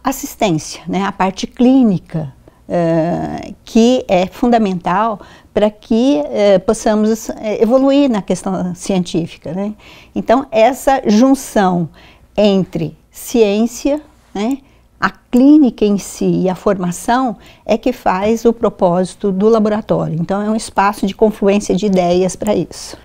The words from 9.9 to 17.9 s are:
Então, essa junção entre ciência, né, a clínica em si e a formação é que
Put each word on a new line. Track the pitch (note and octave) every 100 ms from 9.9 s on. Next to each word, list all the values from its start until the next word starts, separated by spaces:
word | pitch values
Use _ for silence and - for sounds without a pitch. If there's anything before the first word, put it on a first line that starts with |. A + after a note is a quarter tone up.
| - - G3+
Então, | - A#3 -
essa | A3 A3+ C4 - C4+ -
junção | G#3 C4 C4+ - A3 F#3+ F3 E3 - - - _ -
entre | G#3 G3 F3 E3+ D#3 - _
ciência, | - - A#3+ G#3+ G#3 A#3 - C#4+ D4+ - _ _
né, | G3 A3 C4+ _ _ _ -
a | F#3+
clínica | - _ B3 C4+ D4+ C4 -
em | G#3 G3+
si | - - F#3 E3+
e | F3+
a | F#3
formação | - G3 F3+ E3+ - A#3+ C4 G3+ - - -
é | A3+
que | -